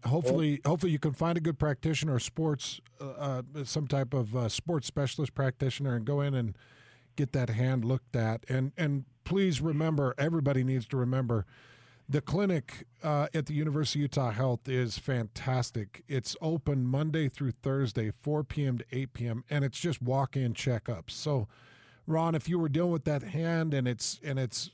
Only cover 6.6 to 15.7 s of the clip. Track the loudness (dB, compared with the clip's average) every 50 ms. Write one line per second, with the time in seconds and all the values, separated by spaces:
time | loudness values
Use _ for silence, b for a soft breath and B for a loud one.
6.6 | b b b b b b b b b b b -2 -2 0 2 0 0 2 2 2
7.6 | 2 2 2 2 2 2 0 0 -2 -2 -2 0 2 2 0 -2 -2 -2 0 0
8.6 | 0 -2 -2 -2 0 0 0 -2 -4 -8 _ _ -4 0 2 4 4 2 2 0
9.6 | 0 0 0 2 2 2 2 2 2 0 2 0 0 2 2 2 2 4 4 4
10.6 | 2 2 0 0 -2 -2 -2 0 0 2 0 0 2 2 2 0 0 b b b
11.6 | b b b b b b b b b b -2 -2 0 0 0 2 2 2 2 0
12.6 | -2 -6 -12 -18 -18 _ _ -6 -2 0 2 2 0 0 -2 -4 -2 -2 0 0
13.6 | 0 2 2 0 0 0 0 0 0 0 2 0 0 0 0 0 2 2 0 0
14.6 | -2 -2 0 0 0 0 -2 -6 -4 -2 -2 -2 -2 -4 -6 -6 -2 0 0 0
15.6 | 0 -2